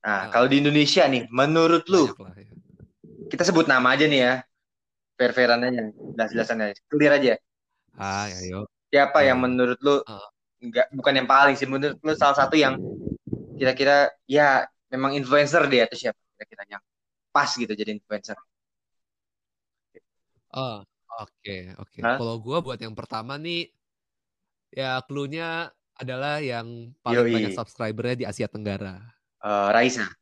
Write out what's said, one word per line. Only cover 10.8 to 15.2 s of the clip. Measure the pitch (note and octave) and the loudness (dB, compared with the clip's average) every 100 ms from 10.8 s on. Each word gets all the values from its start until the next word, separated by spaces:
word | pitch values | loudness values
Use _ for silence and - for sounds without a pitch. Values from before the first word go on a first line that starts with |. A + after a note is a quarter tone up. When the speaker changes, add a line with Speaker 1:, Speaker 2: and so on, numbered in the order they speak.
| - | -2
Speaker 1:
bukan | C#3 C3+ | 0 0
yang | C3 C3 | 0 4
paling | C3 C#3+ | 6 6
sih, | B2+ C3+ | 2 -4
menurut | C3+ D3 - | -4 -4 -4
lu | D#3 | -6
salah | D#3 D3 C#3 | 0 2 4
satu | C3+ | 2
yang | D#3+ C#3 C3 F#2 - - - - - - | 4 2 0 -8 -10 -10 -12 -10 -12 -12
kira-kira, | - C3 C3 C#3 C#3+ C#3+ - | -2 -2 2 4 4 4 -2
ya, | _ C#3 D3 C3+ - _ _ | _ 2 4 2 -2 _ _
memang | C3 C3 | -6 -4
influencer | C#3+ | -4